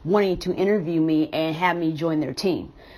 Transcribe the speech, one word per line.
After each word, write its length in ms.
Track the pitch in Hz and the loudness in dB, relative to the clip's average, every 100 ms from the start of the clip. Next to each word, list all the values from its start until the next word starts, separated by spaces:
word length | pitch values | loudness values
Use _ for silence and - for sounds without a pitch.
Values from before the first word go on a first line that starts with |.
wanting 320 | 151 208 196 180 | 0 2 2 0
to 140 | 180 | -2
interview 460 | - 190 208 160 165 | 0 2 2 0 0
me 300 | 160 156 156 | 2 2 0
and 240 | 151 160 160 | -2 -2 0
have 220 | 180 170 | 0 0
me 160 | 160 | -2
join 260 | 156 165 156 | -2 -2 0
their 140 | 139 | -2
team. 400 | 135 196 131 - - - | -2 -2 -2 -6 -16 -20